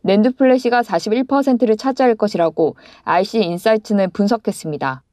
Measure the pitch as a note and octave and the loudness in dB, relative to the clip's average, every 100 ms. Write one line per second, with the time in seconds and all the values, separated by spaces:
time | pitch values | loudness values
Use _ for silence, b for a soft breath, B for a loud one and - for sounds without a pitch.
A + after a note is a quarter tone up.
0 | F#3 G3+ A#3 B3+ C4 B3+ B3 A#3+ A#3 F3 | 2 2 2 2 2 2 2 0 0 -4
1 | A3 A#3 C4 C#4 C4+ A#3+ A#3 A3 C4+ C4 | -2 -2 0 0 0 2 2 0 -2 0
2 | B3+ A3 G#3 F3 E3 D#3+ D#3 - B B | 0 2 -2 0 -2 0 -2 -2 B B
3 | - F3 F#3+ A3+ F3 F3 A3 A3 - G3+ | -2 -2 0 -2 -2 -2 0 0 0 0
4 | F#3+ - G3+ A3+ G#3+ - D#3+ D3 C#3 C3 | 0 0 0 0 -4 -8 -10 -6 -6 -8
5 | _ | _